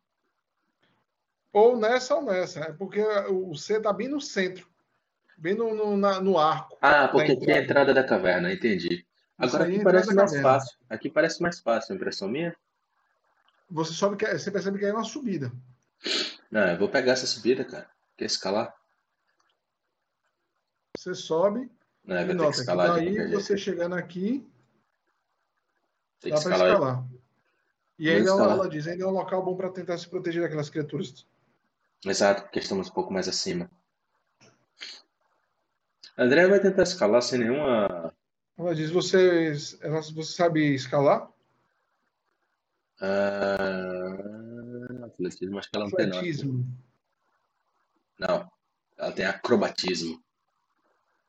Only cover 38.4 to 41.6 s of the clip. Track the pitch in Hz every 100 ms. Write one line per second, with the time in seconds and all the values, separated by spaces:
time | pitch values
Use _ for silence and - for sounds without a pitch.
38.4 | _ - 175 160 156 180 - 190 185 170
39.4 | 160 147 - - 160 156 156 156 156 -
40.4 | 170 156 147 135 - 147 143 214 - _
41.4 | _ _